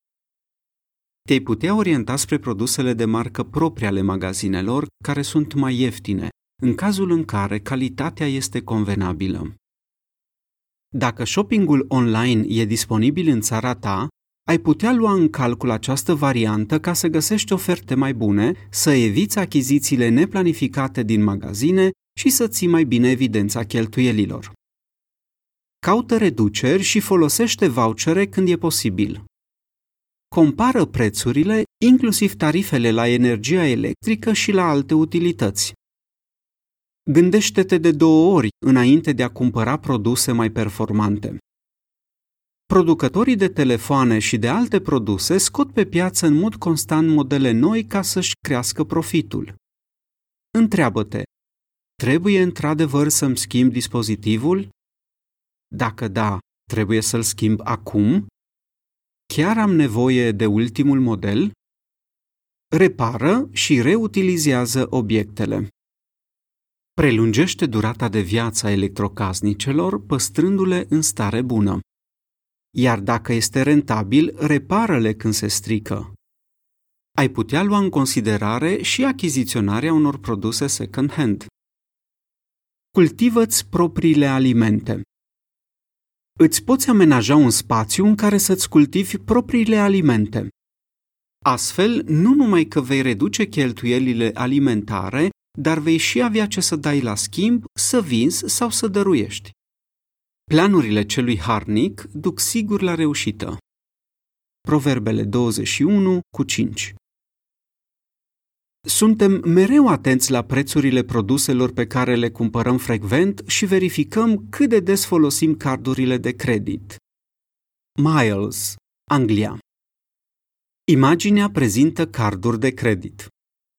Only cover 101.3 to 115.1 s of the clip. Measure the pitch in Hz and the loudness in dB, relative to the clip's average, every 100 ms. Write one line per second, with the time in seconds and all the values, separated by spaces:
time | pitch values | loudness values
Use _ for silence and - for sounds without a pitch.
101.3 | 107 - 107 - 107 185 - - 151 170 | -2 -2 -4 -2 -2 -2 -4 -14 -8 -6
102.3 | - - 233 208 202 190 165 156 143 - | -4 -4 -4 -2 -2 -2 0 -2 -2 -4
103.3 | 101 - - - _ _ _ _ _ _ | -6 -8 -12 -16 _ _ _ _ _ _
104.3 | _ _ _ - 151 139 123 110 110 104 | _ _ _ -2 0 2 0 0 -2 0
105.3 | 120 120 110 107 - 151 202 190 180 - | 0 0 -2 -4 0 2 4 2 0 -2
106.3 | - - - 107 104 - - _ _ _ | -6 -4 -2 -4 -4 -10 -14 _ _ _
107.3 | _ _ _ _ _ _ _ _ _ _ | _ _ _ _ _ _ _ _ _ _
108.3 | _ _ _ _ _ - - 220 220 202 | _ _ _ _ _ -6 2 2 4 4
109.3 | 190 170 175 196 294 262 - 135 127 - | 2 2 4 4 4 4 2 2 0 2
110.3 | 127 107 127 139 156 139 127 113 120 101 | -2 0 -2 0 0 2 2 0 -2 0
111.3 | 139 - 127 123 123 113 131 127 120 117 | 0 0 0 0 -2 -2 -2 0 0 0
112.3 | 117 113 117 123 123 - 110 98 131 190 | -2 -2 0 0 0 -2 -4 0 0 0
113.3 | 196 - - 196 190 180 - 147 220 226 | -2 -6 -4 0 0 0 -2 -4 0 0
114.3 | 208 - - 285 220 175 196 - | 0 -4 -2 2 2 2 -2 0